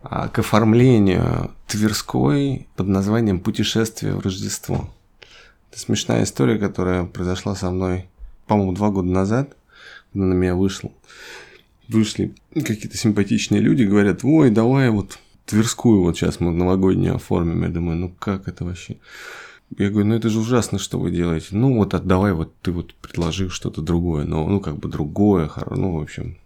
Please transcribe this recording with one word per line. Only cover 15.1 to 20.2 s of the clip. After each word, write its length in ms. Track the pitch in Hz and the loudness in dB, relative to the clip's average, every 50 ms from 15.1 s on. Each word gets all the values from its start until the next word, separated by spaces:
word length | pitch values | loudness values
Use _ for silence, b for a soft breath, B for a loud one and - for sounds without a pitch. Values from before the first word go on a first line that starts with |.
| - - _ _ _ _ _ | -10 -20 _ _ _ _ _
Тверскую 560 | - - 107 110 113 - - - 123 110 101 | -2 0 2 2 2 -2 0 4 6 6 6
вот 160 | 90 85 80 | 6 4 2
щас 240 | - 87 85 - - | 0 0 -2 0 0
мы 120 | 87 85 85 | -2 0 0
новогоднюю 640 | 85 90 90 92 95 95 95 92 90 92 90 90 | 2 2 2 2 4 4 4 4 2 2 0 0
оформим». 480 | 87 - - - 92 85 85 82 85 87 | -2 -2 -2 -2 0 0 0 0 0 -2
Я 40 | 85 | -2
думаю: 300 | 85 87 85 87 82 82 | -2 -2 -2 -2 -2 -2
«Ну 160 | 90 90 90 _ | -4 -6 -8 _
как 300 | - - 98 95 95 - | -6 -6 -6 -4 -6 -10
это 160 | 87 - 92 | -10 -8 -8
вообще?» 320 | 90 90 - - - 110 - B B B B B B B B B B B B B _ - | -8 -8 -10 -12 -14 -16 -16 B B B B B B B B B B B B B _ -4
Я 140 | - 101 101 | -2 -2 0
говорю: 160 | 104 107 101 | 2 2 2
«Ну 80 | 104 113 | 2 2
это 160 | 117 | 2